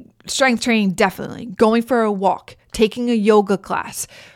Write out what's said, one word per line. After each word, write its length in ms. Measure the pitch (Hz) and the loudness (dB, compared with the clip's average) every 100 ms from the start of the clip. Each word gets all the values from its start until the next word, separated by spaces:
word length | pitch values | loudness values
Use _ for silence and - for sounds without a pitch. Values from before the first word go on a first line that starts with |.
| - _ - | -14 _ -10
strength 360 | - 262 226 | 0 2 2
training, 280 | 240 220 196 | 0 2 0
definitely, 560 | 170 190 - - - 240 | 0 0 -2 -12 -12 -14
going 340 | 185 220 233 | 2 2 2
for 220 | 233 240 | 0 0
a 100 | 214 | 0
walk, 420 | 196 190 - - - _ | 0 -2 -2 -8 -20 _
taking 400 | - 220 247 240 | 0 0 0 -2
a 40 | |
yoga 420 | 226 202 214 202 190 | 0 4 4 4 -2
class, 500 | - 160 - - - - - | -4 -8 -6 -12 -14 -16 -20